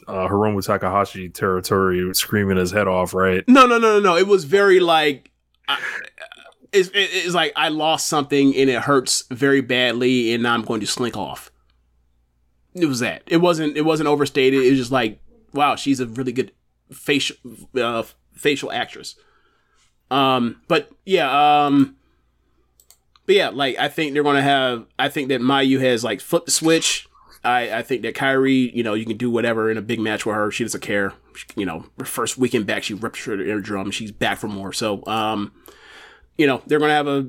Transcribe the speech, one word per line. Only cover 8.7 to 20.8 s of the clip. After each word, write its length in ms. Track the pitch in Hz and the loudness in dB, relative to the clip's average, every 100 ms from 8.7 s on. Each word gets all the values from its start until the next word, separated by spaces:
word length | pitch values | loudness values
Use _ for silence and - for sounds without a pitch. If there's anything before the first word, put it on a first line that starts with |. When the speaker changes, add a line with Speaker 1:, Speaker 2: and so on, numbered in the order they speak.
| 120 | 2
Speaker 2:
hurts 420 | - 139 127 - - | 2 0 0 -4 -6
very 300 | 120 139 139 | -2 2 2
badly 720 | 123 123 123 117 127 127 113 | 2 0 0 2 2 2 2
and 120 | 117 120 | 0 0
I'm 160 | 117 | 0
going 180 | 107 113 | -2 -4
to 60 | 101 | -4
slink 300 | - 120 107 | -4 -4 -6
off." 340 | 73 - - _ _ _ _ _ _ _ _ _ _ _ _ | -10 -10 -18 _ _ _ _ _ _ _ _ _ _ _ _
It 120 | 185 160 | -2 -2
was 120 | 123 | 0
that. 240 | 113 76 - | -4 -6 0
It 80 | 170 | 2
wasn't, 400 | 175 160 151 147 | 2 2 -2 0
it 60 | |
wasn't 260 | 160 156 151 | 0 2 2
overstated. 560 | 147 135 143 131 135 | 0 0 2 2 4
It 60 | 127 | 4
was 80 | 135 | 2
just 100 | 120 | 0
like, 300 | 131 117 104 - _ _ | -2 -2 -6 -20 _ _
"Wow, 240 | 143 143 113 | -2 0 0
she's 240 | 139 127 | -2 -2
a 60 | 120 | -4
really 260 | 113 127 | -6 -4
good 180 | 123 101 _ _ _ _ | -4 -6 _ _ _ _
facial, 460 | - - 143 - - 120 113 - 123 | -8 -2 -2 -2 -8 -16 -20 -8 -4
uh, 260 | 120 117 - _ _ | -2 -4 -8 _ _
facial 400 | - - 135 127 | -4 -2 -2 -4
actress." 420 | 120 113 - - - _ _ _ _ _ _ _ _ - | -8 -8 -12 -18 -20 _ _ _ _ _ _ _ _ -4
Um, 500 | 135 135 127 120 - - | 0 2 0 -2 -8 -2
but 240 | 156 | -2